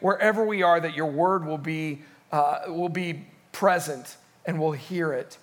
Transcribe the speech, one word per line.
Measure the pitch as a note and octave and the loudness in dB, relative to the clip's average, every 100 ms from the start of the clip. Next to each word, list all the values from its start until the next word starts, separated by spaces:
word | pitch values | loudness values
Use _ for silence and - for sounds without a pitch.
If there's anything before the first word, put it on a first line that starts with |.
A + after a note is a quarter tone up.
wherever | F#3 G3 G#3+ G#3+ | 0 2 2 2
we | A3 G3+ | 0 4
are | F3 E3+ | 4 4
that | E3 | 2
your | D3 D#3 | -2 -2
word | C#3+ F3+ F#3+ D#3 | 2 2 2 -2
will | D#3 | -4
be, | D3 D#3+ D#3 C#3+ - - _ | -4 -4 -4 -8 -14 -20 _
uh, | D3+ D3 - F#3 | 0 2 0 -4
will | E3 F3 | -4 -4
be | E3 F3 D3 - - _ | -4 -6 -8 -12 -20 _
present | - F#3+ F3+ E3+ C3+ B2 - _ _ - | 0 2 2 0 -8 -12 -20 _ _ -6
and | E3 | -2
we'll | D#3 | -2
hear | C#3+ - F3+ E3 | -4 -6 -4 -2
it. | B2+ - - | -2 -6 -14